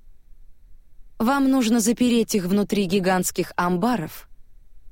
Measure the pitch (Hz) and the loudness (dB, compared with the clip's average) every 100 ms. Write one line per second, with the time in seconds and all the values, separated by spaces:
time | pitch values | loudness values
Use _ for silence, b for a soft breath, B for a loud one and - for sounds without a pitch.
0 | - - - - - - - - - - | -20 -20 -20 -20 -20 -20 -20 -20 -20 -20
1 | - - 226 277 269 269 220 240 208 233 | -20 -4 0 2 2 2 2 2 2 2
2 | 247 233 220 214 175 208 202 202 190 196 | 2 2 2 0 2 0 2 0 2 2
3 | 180 185 185 - 170 - 180 180 226 226 | 2 2 0 -2 -4 -2 0 2 2 0
4 | 156 - - - - - - - - | -4 -10 -18 -20 -20 -20 -20 -20 -18